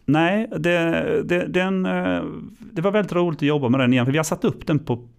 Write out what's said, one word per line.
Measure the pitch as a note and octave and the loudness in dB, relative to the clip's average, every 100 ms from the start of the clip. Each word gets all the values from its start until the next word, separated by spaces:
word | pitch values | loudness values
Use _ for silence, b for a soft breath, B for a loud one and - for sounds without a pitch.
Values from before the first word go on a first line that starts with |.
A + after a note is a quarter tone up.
| - | 0
nej, | D3 E3+ G#3 A3+ E3+ | 2 2 0 -2 -4
det, | E3 F3 E3 E3 - D#3+ D#3+ | 0 2 2 0 0 -2 0
det, | F3 D#3+ | -2 0
den, | F3 F#3 F#3+ F#3 | 0 0 0 0
eh, | F3+ F#3 F3 D#3 - - - - | -2 -2 -2 -4 -10 -14 -18 -12
det | - | -4
var | G3 | 0
väldigt | G#3 F#3 | 0 0
roligt | F3 F3 D#3 | 0 0 0
att | C#3+ | 0
jobba | D3+ B2+ | 2 2
med | C3+ | 2
den | B2 | 4
igen, | B2+ A#2+ | 4 2
för | |
vi | D3+ | 0
har | |
satt | D3+ F3 A3 | 0 0 -2
upp | - - | -2 -2
den | D3 | -2
på, | - A#2+ A#2+ | -2 -6 -8